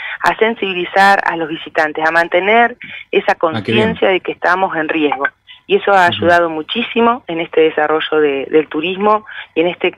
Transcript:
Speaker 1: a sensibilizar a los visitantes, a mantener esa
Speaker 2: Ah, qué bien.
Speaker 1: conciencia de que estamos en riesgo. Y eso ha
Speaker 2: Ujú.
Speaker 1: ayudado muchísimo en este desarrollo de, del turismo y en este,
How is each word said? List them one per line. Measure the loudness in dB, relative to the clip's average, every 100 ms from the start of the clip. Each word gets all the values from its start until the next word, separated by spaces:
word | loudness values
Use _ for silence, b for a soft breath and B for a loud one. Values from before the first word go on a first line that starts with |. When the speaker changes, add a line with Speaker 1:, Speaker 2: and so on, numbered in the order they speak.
| B B
Speaker 1:
a | -2 0
sensibilizar | 0 0 -4 -4 -2 2 4 4 0
a | -4
los | -4
visitantes, | -8 -6 -2 -2 -2 0
a |
mantener | 0 0 0 2 4 2 0 B B -4
esa | -2 0
Speaker 2:
Ah, | 0 -2 -2
qué | -2
bien. | 0 0
Speaker 1:
conciencia | 0 0
de | 0
que | -2
estamos | -4 0 0 0 -2
en | -4
riesgo. | 0 0 -2 -6 -8 _ B -2
Y | 0
eso | 2
ha | 4 4
Speaker 2:
Ujú. | 2
Speaker 1:
ayudado | 2 2 2
muchísimo | -2 -6 -6 -4 0 0 0 -4
en | -8
este | -2 2
desarrollo | 2 2 0 0 0 0
de, | 2 0 0
del | 0 0
turismo | -2 -6 -2 0 0 -2 B B
y | -2
en | -2
este, | -2 -4